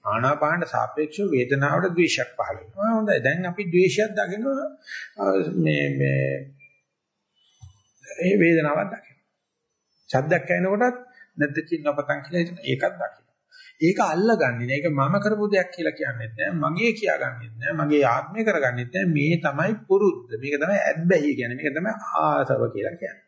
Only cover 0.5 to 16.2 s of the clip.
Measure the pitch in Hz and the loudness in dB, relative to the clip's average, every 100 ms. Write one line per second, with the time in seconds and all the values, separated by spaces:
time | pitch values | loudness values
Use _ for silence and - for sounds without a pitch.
0.5 | 170 - 117 113 - 151 - 202 139 123 | 0 0 -2 -2 -2 -4 -2 0 2 2
1.5 | 139 143 160 185 170 165 135 123 - - | 2 2 2 0 2 2 2 -4 -4 -6
2.5 | - - 196 214 226 214 151 127 165 180 | -6 -10 -4 0 0 2 2 0 0 -4
3.5 | 175 190 175 185 139 214 202 190 208 262 | -4 0 4 4 2 0 -2 -4 -4 -4
4.5 | 269 294 285 - - - 214 196 190 160 | -4 -6 -10 -16 -16 -14 -2 0 2 0
5.5 | 185 160 143 101 69 69 67 67 67 69 | 0 2 2 0 0 0 2 0 -2 -8
6.5 | - - _ _ _ _ _ _ _ _ | -20 -20 _ _ _ _ _ _ _ _
7.5 | _ - _ _ _ - - 180 202 170 | _ -20 _ _ _ -18 -2 2 4 6
8.5 | 160 147 151 202 - - _ _ _ _ | 4 2 -2 -4 -8 -16 _ _ _ _
9.5 | _ _ _ _ _ _ 131 151 175 - | _ _ _ _ _ _ -2 0 -2 0
10.5 | 175 185 208 247 247 - - - - 143 | -2 0 2 0 -2 -18 -20 -20 -4 -2
11.5 | 151 - 165 147 143 143 147 139 175 170 | -2 -6 -4 -2 -2 -4 -6 -4 -4 -4
12.5 | - 135 131 - - 117 - _ _ _ | -4 -4 0 -2 -2 -10 -10 _ _ _
13.5 | - - _ 165 202 196 160 214 214 135 | -20 -20 _ 2 2 0 2 2 4 2
14.5 | 117 120 139 139 143 139 196 208 208 208 | 0 -4 -2 0 0 2 2 0 0 2
15.5 | 196 180 - 156 151 147 117 | 0 0 -4 -6 -4 -6 -6